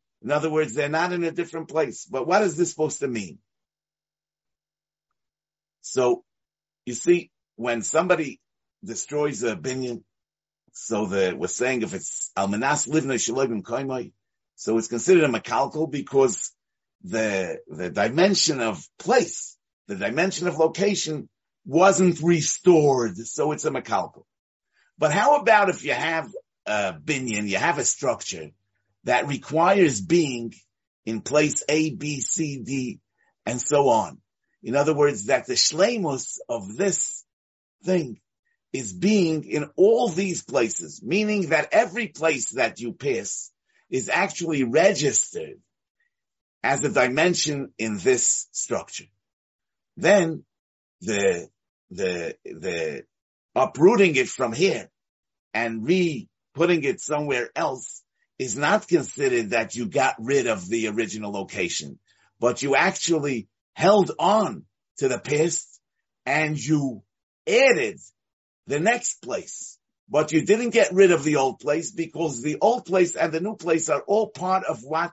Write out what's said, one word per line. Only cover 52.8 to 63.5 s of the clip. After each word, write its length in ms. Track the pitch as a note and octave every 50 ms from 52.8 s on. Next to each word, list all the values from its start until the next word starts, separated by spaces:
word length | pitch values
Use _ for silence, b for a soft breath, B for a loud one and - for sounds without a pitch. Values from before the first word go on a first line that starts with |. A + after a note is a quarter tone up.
| D#2+ D#2 C#2+ - - _ _ _ _ _ _ _ _ _ -
uprooting 600 | B2 C3 - - C3+ D#3+ G3 A#3+ G3 G3 F3 D3
it 100 | C3 B2
from 240 | - - - C3 A2+
here 400 | A#2 C3 F#3 F#3+ D3 G#2+ F#2+ - _ _ _ _ _ _ _ _ _ _ _ _ -
and 340 | A2 A#2 A#2 A2+ A2+ G#2+
re-putting 960 | C#3+ F3+ F#3+ F3 E3 D3 A#2 - _ _ _ _ _ - C#3 E3+ E3+ F3 D#3+ C#3
it 160 | C#3 G#2+ -
somewhere 480 | - - D#3 D3 D3+ C#3+ C3 B2 A#2 - -
else 480 | D3 E3+ D3 C3 - - - - - _ _ _ _ _ _ _
is 180 | - C3 B2+ -
not 320 | C#3 D3 D3+ G3+ G#3 -
considered 640 | - F3 D#3 B2+ - - C3+ C#3+ C3 B2 A#2+ A2+ G2
that 220 | A#2+ A2+ A2 G2 -
you 140 | A#2 A#2+
got 280 | F#2+ D#2 C#3 C3 C3 - -
rid 280 | A2 B2+ C#3 C#3 A#2
of 200 | A#2+ A2 F#2+ F2
the 220 | F2+ A2+ A#2 A2 G#2+
original 420 | G#2 A2+ A2+ F#2+ G2 G#2+ G#2+ G#2
location, 680 | G2+ G2+ F#2 - - G#2 F2+ E2+ - - D#2 C#2 - _ _ _ _ _ _ _ _ -
but 220 | A#2 B2 A#2+ -
you 140 | C3 C#3 C3+
actually 720 | C3+ E3 F#3+ F#3 - - E3 E3+ D#3 C#3+ C#3+ C3 A2+ G2+ _